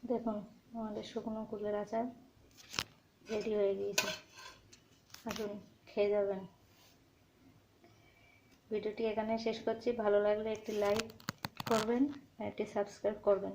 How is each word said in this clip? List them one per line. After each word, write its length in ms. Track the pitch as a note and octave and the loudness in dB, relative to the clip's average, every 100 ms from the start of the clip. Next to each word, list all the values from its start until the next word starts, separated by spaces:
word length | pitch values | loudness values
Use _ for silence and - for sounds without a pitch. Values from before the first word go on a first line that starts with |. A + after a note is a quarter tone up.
| A#3+ | -2
দেখুন, 280 | A#3 A3+ G#3 - - - A3+ | -2 0 -4 -8 -18 -16 -10
আমাদের 280 | A3 G#3+ - | -6 -6 -6
শুকনো 300 | A#3 A3 A3 A3 | -6 -6 -6 -6
কুলের 260 | G#3+ G#3 G#3 | -6 -2 -2
আচার 220 | G#3 A3+ B3 - - - - - - - - - _ _ - | -2 -2 -2 -6 -20 -20 -20 -20 -8 -6 -6 -12 _ _ -4
রেডি 200 | A3 G#3 G#3 | -2 0 2
হয়ে 140 | G3+ G3 | 2 2
গিয়েছে। 280 | G3+ F#3+ - - - - - - - - _ - _ - A#3 | 0 0 0 -4 -10 -20 -20 -20 -20 -20 _ -20 _ -14 -8
আসুন, 220 | A3+ G#3 G#3 - - - | -6 -6 -8 -14 -20 -10
খেয়ে 200 | - G#3 G#3 | 0 2 4
যাবেন। 260 | G3+ F#3+ F#3+ - - - - - - _ _ _ - - _ _ - - - - - - - - - | 2 -2 -6 -18 -20 -20 -20 -20 -20 _ _ _ -20 -20 _ _ -20 -20 -20 -20 -20 -20 -20 -20 -4
ভিডিওটি 320 | G#3+ G#3+ G#3+ A3+ | -2 -2 -2 0
এখানে 220 | G#3+ A3 A3+ A3+ | 0 0 0 0
শেষ 120 | A3+ - | -2 -2
করছি। 240 | A3 - A#3 | 0 0 2
ভালো 140 | G#3+ G#3 G#3 | 4 6 6
লাগলে 220 | G#3+ A3 G#3+ | 4 2 -4
একটি 140 | - G#3+ | -2 0
লাইক 220 | G3+ G#3 A3+ - - - - - - | 4 2 0 -6 -10 -8 -10 -8 0
করবেন 340 | A3+ G#3+ A#3+ C#4+ - - - | 2 2 2 2 0 -16 -10
আর 80 | G#3 | -10
একটি 140 | - G#3 - | -4 -2 0
সাবস্ক্রাইব 420 | G3+ - G3+ G#3 - | -2 0 -2 0 4
করবেন। 260 | G3 G3 | 4 2